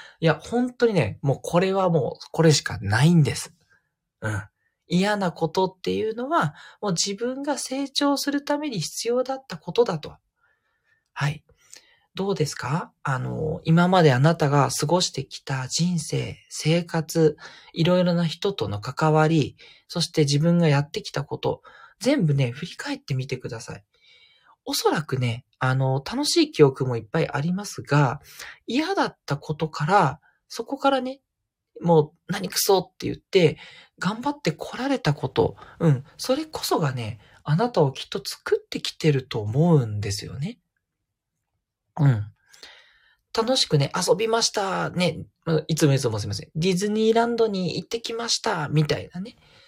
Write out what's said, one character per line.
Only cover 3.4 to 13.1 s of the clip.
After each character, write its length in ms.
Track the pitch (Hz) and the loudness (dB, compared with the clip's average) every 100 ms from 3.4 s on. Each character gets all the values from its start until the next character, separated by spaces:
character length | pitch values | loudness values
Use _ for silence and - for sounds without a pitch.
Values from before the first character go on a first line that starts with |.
| - _ _ _ _ _ _ _ | -8 _ _ _ _ _ _ _
う 80 | 107 | -6
ん。 120 | 104 - _ _ _ - | -6 -8 _ _ _ -4
嫌 300 | 175 202 208 | 0 0 0
な 160 | 185 | -2
こ 160 | - 160 | -2 -4
と 160 | 190 190 | 0 -2
っ 160 | - | -2
て 120 | 180 | -4
い 160 | 190 220 | -2 -2
う 60 | 214 | -4
の 140 | 262 | -2
は、 260 | 330 165 - - - | 0 -2 -4 -20 -10
も 100 | 208 | -6
う 20 | |
自 200 | 170 196 | -4 -4
分 300 | 196 240 262 | -4 -6 -6
が 140 | 285 277 | -4 -4
成 320 | - 262 277 | -4 -6 -6
長 260 | - 285 277 | -2 0 0
す 160 | 285 | -2
る 140 | 277 285 | -4 -2
た 120 | 294 | -4
め 120 | 302 | -4
に 100 | 208 | -6
必 300 | 147 - 226 | -6 -6 -2
要 140 | 247 | -2
だ 120 | 254 269 | -2 -6
っ 100 | - | -10
た 120 | 180 | -16
こ 160 | - | -6
と 100 | 220 | 0
だ 160 | 240 160 | 0 0
と。 160 | - - _ _ _ _ _ _ _ _ _ | -8 -18 _ _ _ _ _ _ _ _ _
は 160 | - 143 | -4 -4
い。 160 | - _ _ _ - _ _ _ - | -4 _ _ _ -20 _ _ _ -6
ど 120 | 196 | -2
う 60 | 185 | 0
で 120 | 147 | -2
す 80 | - | -4
か？ 360 | 123 160 240 _ | -4 -4 -4 _
あ 160 | 143 | -4